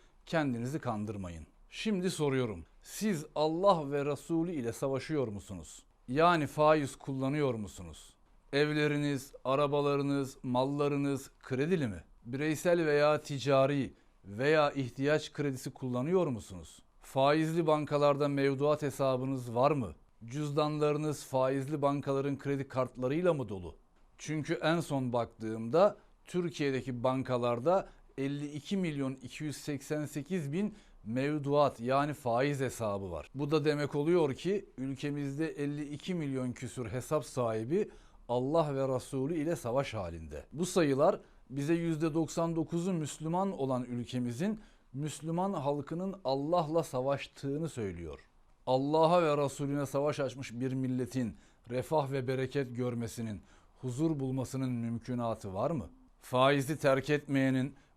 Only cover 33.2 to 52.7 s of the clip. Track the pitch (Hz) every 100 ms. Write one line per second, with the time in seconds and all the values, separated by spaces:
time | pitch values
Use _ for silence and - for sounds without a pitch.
33.2 | - 131 147 156 147 147 143 147 147 175
34.2 | 151 127 170 202 - - 135 131 147 147
35.2 | 139 139 160 - 143 147 143 147 - 180
36.2 | 143 131 123 117 123 - 113 127 - 151
37.2 | - - 120 110 113 185 208 - - -
38.2 | - 123 131 165 151 135 135 127 - 135
39.2 | 135 170 147 170 120 127 135 110 87 82
40.2 | 80 73 - 135 180 190 151 135 165 233
41.2 | - - - 135 143 170 170 156 165 156
42.2 | 156 - 165 165 156 170 180 175 147 -
43.2 | 156 175 196 185 135 127 123 120 117 127
44.2 | 123 117 196 214 - - _ 131 151 -
45.2 | 160 165 196 185 139 147 139 165 190 -
46.2 | 127 135 147 175 151 165 151 127 131 139
47.2 | - - 139 143 160 - 101 85 82 69
48.2 | - _ _ _ - 127 139 156 160 180
49.2 | 160 147 139 - 143 143 135 143 147 135
50.2 | 135 123 127 117 127 131 131 127 123 131
51.2 | 117 - - _ - 123 120 156 139 139
52.2 | 127 131 127 143 123